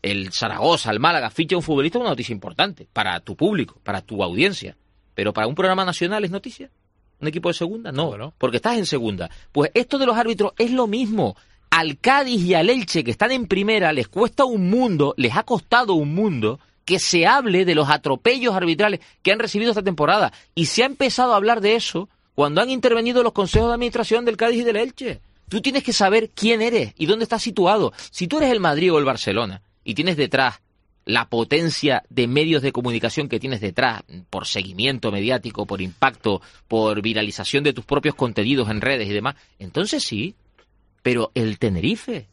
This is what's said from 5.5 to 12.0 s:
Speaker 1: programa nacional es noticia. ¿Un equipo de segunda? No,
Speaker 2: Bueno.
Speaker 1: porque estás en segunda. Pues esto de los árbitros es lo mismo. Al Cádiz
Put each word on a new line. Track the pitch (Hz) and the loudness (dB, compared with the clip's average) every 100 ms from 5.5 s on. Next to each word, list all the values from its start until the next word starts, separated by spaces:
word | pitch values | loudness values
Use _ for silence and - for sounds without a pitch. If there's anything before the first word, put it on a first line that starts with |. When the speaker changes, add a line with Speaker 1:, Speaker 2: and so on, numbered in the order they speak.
| 151 | 0
Speaker 1:
programa | 185 185 | 0 0
nacional | 185 175 175 214 | -2 -2 -2 -2
es | 196 | -4
noticia. | 196 247 - 269 _ _ _ _ _ | -6 -12 -18 -20 _ _ _ _ _
¿Un | 151 | -6
equipo | 160 170 | -4 -4
de | 165 | -2
segunda? | 170 226 226 | -6 -6 -8
No, | 135 160 | -4 -4
Speaker 2:
Bueno. | 104 135 _ | -6 -14 _
Speaker 1:
porque | 131 117 | -2 0
estás | 214 240 | 0 -2
en | 180 | -2
segunda. | 143 113 95 87 - - | -2 -2 -4 -8 -12 -6
Pues | - 156 | 0 2
esto | 233 240 277 | 2 0 0
de | 262 | 2
los | 226 | 2
árbitros | 233 214 208 - | 0 0 -2 0
es | 233 | 0
lo | 254 226 | 2 0
mismo. | 220 233 214 120 - _ _ _ | 0 -2 0 -2 -4 _ _ _
Al | 165 160 | 0 0
Cádiz | 139 | 0